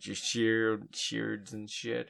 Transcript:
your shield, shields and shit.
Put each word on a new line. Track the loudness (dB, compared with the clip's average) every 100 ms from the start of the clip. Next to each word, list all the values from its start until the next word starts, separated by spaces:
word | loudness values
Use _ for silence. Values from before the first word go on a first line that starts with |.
your | -6 -4
shield, | -2 4 4 6 4 2 -2 -6
shields | -2 -2 -2 -4 -6
and | -10 -8
shit. | -8 -4 -4 -4